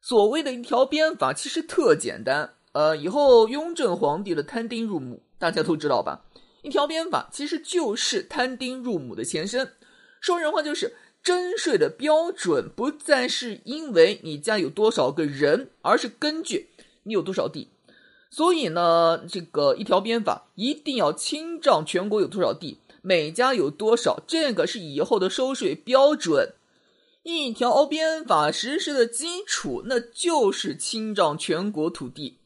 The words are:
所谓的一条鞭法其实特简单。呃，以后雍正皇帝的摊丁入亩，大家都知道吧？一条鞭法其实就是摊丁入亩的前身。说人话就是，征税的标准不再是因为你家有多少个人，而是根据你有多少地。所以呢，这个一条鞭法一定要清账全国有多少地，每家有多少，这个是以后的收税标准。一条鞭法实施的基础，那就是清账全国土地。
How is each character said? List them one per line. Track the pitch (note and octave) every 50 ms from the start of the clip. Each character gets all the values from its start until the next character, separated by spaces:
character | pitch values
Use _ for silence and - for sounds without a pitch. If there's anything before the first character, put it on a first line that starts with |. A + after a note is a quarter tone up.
所 | _ - B3 A3 G3+ G#3+
谓 | C4 D#4+
的 | D#4 C#4
一 | B3+ A#3+
条 | A#3+ - C#4 A#3+ C4
鞭 | C4 D4 D4+ D#4 D#4+ E4
法 | - - C3
其 | C3 - - C#4
实 | - E4
特 | D#4+ - - - D4 G#3+ D3+
简 | D#3+ - A2 - - A2
单。 | B2+ C3+ D3 D3+ - _ _ _ _
呃， | _ C#3 D3+ D#3 D#3+
以 | D3+ C#3+ F3+
后 | G3 D4 D4 C4+ B3 A#3 A3 A3
雍 | B3+ D4 D#4 E4+
正 | E4+ E4 C#4+ G#3 F3
皇 | - D#3 C#3+ D3 F3 G#3
帝 | G3 E3+
的 | D3
摊 | C#3+ - - A#3 A3+ A3+
丁 | A#3+ A3+ A3+
入 | A3 G3+ D#3
亩， | C3 B2+ A#2+ - _ _ _ -
大 | F3+ E3
家 | D#3+ D#3
都 | D#3+ D#3+ D#3+
知 | D3+ D3 D3
道 | C3 A#2
吧？ | - - C#2 - _ _ _ - _ _ _ _
一 | - D4
条 | - - C#4+
鞭 | D4 D#4+ D#4+ E4 F4+
法 | - - - -
其 | - - C#4+
实 | D4 F4 D#4
就 | - - - F4+ D#4+ A#3 G3+
是 | B3 - - B3+ G3
摊 | - - - - B3 C4 C4 A3+
丁 | C4 B3 B3+ C4
入 | A#3+ B3 G#3+ E3
亩 | C3+ A#2+ -
的 | - A#2+
前 | - - D#3 E3
身。 | G3+ A3+ B3+ C4 - _ _ _ _ _ _ _ _ _ _
说 | - - F4+ F4
人 | E4 D4+
话 | E4 F4
就 | D4+ D4+
是， | D4 - - - - - _ _ _ _
征 | _ - F4+ F4+ F4+ F4+ F#4 A#4
税 | - F4 B3+
的 | F3+ D3+ -
标 | - - B3+ D4+ D4+ D#4 E4 E4+
准 | - - - F3+ D#3 C3 G#2+ D#3
不 | - - A3+ C#4+
再 | D4+ - - - D4 B3+ B3
是 | B3 - - B3 A#3 G#3 - _
因 | - C4 D#4 D#4+ D4
为 | G#3+ E3 D#3+ F#3 G#3 -
你 | - E3+ D3+ C#3+
家 | D3 - G#3+ G#3
有 | E3 C3
多 | D3+ - G#3+ A3
少 | A3 - C#3 B2+
个 | C#3+ E3 D#3+
人， | D3 C#3+ C3+ D3 C#3+ D3+ A3 C4+ - _ _
而 | _ E3 G#3 D#4+
是 | - A#3+
根 | - _ - D4 D4+ D#4+
据 | E4+ - A3+ - - _ _ _ - _ _ _
你 | _ G3+
有 | A3+ G3
多 | D3 F#3+ F#3+
少 | D3+ - -
地。 | - D3+ - _ _ _ _ _ _ _ _ _ _ _ _ _ -
所 | - D#4 F4+ F4+
以 | D#4+ C4+ F3
呢， | D#3+ F3 F3 E3+ E3 E3+ E3+ E3 E3 - - E3+
这 | - F#3+
个 | E3+ - - D3 C#3+ C#3 B2+
一 | B2+ G#3
条 | G#3 F#3 F#3+
鞭 | G3 A3+ A3+ A#3 G#3+
法 | - A2 - _ _ _
一 | - G3+ C4
定 | D4+ D4 _ D#4+ C4+
要 | A#3 F#3 D3
清 | D#3 - - - D4+ D4+ D#4+ E4 E4+ D#4
账 | - C#4+ G#3+ D#3 D#3
全 | - - F3 F#3+ G#3+
国 | G#3 G#3+
有 | F3
多 | B2+ - G3
少 | F3 A#2 -
地， | - - C#3+ - _ _ _ - _
每 | _ F#3 F#3+ E3+ D3+ D3+
家 | E3 G3+ B3 C4
有 | C4+ A3 C#3+ C#3
多 | C#3+ - A3 G#3+ A#3+
少， | A#3 - - - - -
这 | - - D#4+ D#4+ C#4 A3+
个 | F3 D#3
是 | E3 - A#3
以 | F3 D#3 C#3 C#3+
后 | D3+ - A#3 G3+
的 | F#3 F#3
收 | - - C4 C4 C4+
税 | - - E3+ D3
标 | - _ A3 B3 C4 C#4 D4 D4+
准。 | D4 - F3 D3+ C#3 - - - _ _ _ _ _ _ _ _ _ _ _ _ _ _
一 | E4 E4+ E4 D4 B3+
条 | A3 - A#3+ B3 - B3 D4+
鞭 | C#4+ D4 D#4 D#4+ D#4+ D#4+ D#4+ D#4
法 | - F#3+ D#3 D3 D3+
实 | D#3+ - - A#3 C#4+ E4
施 | - D#4 D4
的 | C4+ A#3
基 | A#3 A#3 - D4+ E4+ F4 F4+ G#4
础， | - - - - - B2 A2 -
那 | A#3 C4 A#3+
就 | A#3+ - _ - - E4+ E4 D4 A#3+ F#3+
是 | - - - F#3+ C3+
清 | - - - - A3 A3 A3 G#3+
账 | G3 F3+ D#3 D3
全 | D#3+ - - D#3+ D#3+ F#3+ G#3
国 | G#3 D3+ D3+ E3+
土 | F3 - D3 B2
地。 | B2 D3 D3+ A#2 - _ _